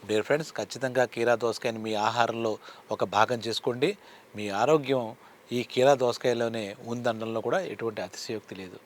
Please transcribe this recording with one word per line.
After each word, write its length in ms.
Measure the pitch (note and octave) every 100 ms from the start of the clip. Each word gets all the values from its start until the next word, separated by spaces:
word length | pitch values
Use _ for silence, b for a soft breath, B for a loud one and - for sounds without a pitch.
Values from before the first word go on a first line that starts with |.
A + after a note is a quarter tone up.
| G#2+
డియర్ 160 | G#2+
ఫ్రెండ్స్, 300 | - D3 D#3+
ఖచ్చితంగా 520 | - G#2+ B2 C3 B2+ B2
కీరా 300 | - A#2 A#2
దోసకాయని 420 | A#2 A2 B2 A2+
మీ 160 | A2
ఆహారంలో 640 | G#2+ G#2+ A#2 A#2 A#2 A2+ G#2 B B -
ఒక 120 | G#2+
భాగం 340 | G#2 G2+ A2+ A#2+
చేసుకోండి. 600 | A2+ G#2+ - A#2+ D3+ G3+ B B B G#2+
మీ 140 | G#2
ఆరోగ్యం 680 | G2 B2 D#3 C3 C3 A2+ A#2+ B B -
ఈ 120 | A#2+
కీరా 300 | A2+ - C3
దోసకాయలోనే 800 | C3+ B2 A#2 B2+ A#2 A#2 A2+ G2+ G#2 -
ఉందనడంలో 560 | A#2+ A#2+ A2+ A2+ A2+
కూడా 180 | A#2 E3+
ఎటువంటి 420 | E3+ G#2 A#2 G#2+
అతిశయోక్తి 540 | F#2 - - A2 - F#2+
లేదు. 240 | F#2 F2+